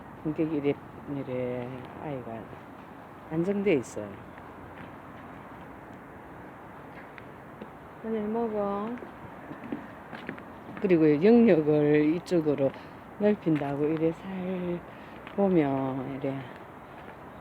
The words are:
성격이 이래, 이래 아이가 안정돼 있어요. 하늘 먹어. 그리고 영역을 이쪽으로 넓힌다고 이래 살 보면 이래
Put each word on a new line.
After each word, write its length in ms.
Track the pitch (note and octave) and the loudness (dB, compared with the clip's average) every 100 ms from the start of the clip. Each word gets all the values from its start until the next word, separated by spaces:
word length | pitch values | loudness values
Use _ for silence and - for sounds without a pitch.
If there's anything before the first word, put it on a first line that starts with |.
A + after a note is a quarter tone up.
| - - | -16 -6
성격이 320 | D#3 D3+ D#3 D3+ | -4 0 0 2
이래, 160 | C#3+ C#3 - - - | 2 0 -6 -14 -8
이래 540 | C#3 B2+ B2+ B2 B2 B2 C3 - - | -6 -4 -2 -2 -4 -6 -8 -12 -10
아이가 380 | D#3 C3+ A#2 A2+ A2 - - - - - - - - | -8 -6 -6 -10 -10 -14 -16 -16 -16 -16 -16 -16 -4
안정돼 460 | D#3+ F3+ G3+ G3 | 0 2 2 4
있어요. 340 | C#3+ - G#2+ G#2 G2 - - - - - - - - - - - - - - - - - - - - - - - - - - - - - - - - - - - - - - | 4 2 -6 -8 -10 -14 -16 -16 -16 -16 -14 -14 -14 -16 -16 -16 -16 -16 -16 -16 -16 -16 -16 -16 -16 -16 -16 -16 -16 -16 -16 -16 -16 -16 -16 -16 -16 -16 -14 -14 -14 -16 -10
하늘 260 | A3 A3 G#3 | -2 0 0
먹어. 600 | A3+ A3+ G#3+ G3+ G3+ A3 B3 - - - - - - - - - - - - - - - - - - | 0 0 0 0 0 -4 -6 -10 -14 -14 -14 -12 -12 -8 -8 -8 -14 -14 -10 -10 -10 -14 -14 -12 -2
그리고 420 | G3 E3 D#3 D3 | 6 8 10 8
영역을 920 | G3+ A#3+ A3+ D#3+ D3+ D3+ D3 D3+ D3+ | 10 10 10 8 8 6 8 6 6
이쪽으로 560 | E3+ - F3 D3+ C3+ C3+ - - - - - | 2 2 2 4 4 2 0 -10 -16 -16 2
넓힌다고 640 | G#3 G#3 E3+ D3 C#3+ C#3+ | 2 4 4 2 2 0
이래 260 | D3 D#3+ D#3+ | 2 4 2
살 680 | E3 F#3+ F#3 F3+ F#3 F3 F3 - - - - - | 0 -6 -6 -4 -2 -2 -4 -6 -14 -14 -14 -6
보면 840 | - G3 F3 C#3+ C3+ C3+ C3 C3 C3+ | 2 6 6 6 2 0 -2 -4 -4
이래 160 | C#3 C3+ B2 - - - - - - - - - | -4 -4 -8 -12 -16 -16 -16 -16 -16 -16 -16 -10